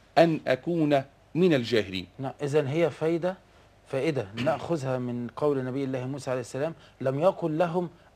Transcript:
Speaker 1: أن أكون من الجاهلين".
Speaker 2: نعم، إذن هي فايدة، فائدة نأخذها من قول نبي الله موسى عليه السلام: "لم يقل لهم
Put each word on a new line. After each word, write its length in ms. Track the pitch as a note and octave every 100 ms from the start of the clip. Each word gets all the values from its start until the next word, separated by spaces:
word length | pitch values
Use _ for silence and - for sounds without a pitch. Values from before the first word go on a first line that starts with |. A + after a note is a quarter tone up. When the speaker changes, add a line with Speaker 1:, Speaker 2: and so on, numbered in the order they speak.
| - -
Speaker 1:
أن 220 | E3 D#3 -
أكون 560 | C3 E3+ F3 D3 C#3+ C3+ - _ D#3
من 180 | F3+
الجاهلين". 540 | C#3 A2 A2+ G2 F#2+ F2+ -
Speaker 2:
نعم، 120 | C3 -
إذن 260 | D3 D3+ C3+
هي 220 | D#3 D#3+
فايدة، 480 | - D#3 E3+ F3+ F#3 - - - _ -
فائدة 400 | C3+ D#3+ B2+ F#2+ A2
نأخذها 640 | C#3 C#3 - E3 C3 B2+
من 300 | B2 A#2+ A#2+ -
قول 300 | D3 C3+ B2+
نبي 180 | C3
الله 220 | C3+ C3 B2+
موسى 260 | C#3 C3+
عليه 100 | B2+
السلام: 320 | A#2 C3 D#3 D#3+ - -
"لم 180 | C3 C#3
يقل 380 | F3+ F#3+ E3 D#3
لهم 320 | F3 F3+ F3 - -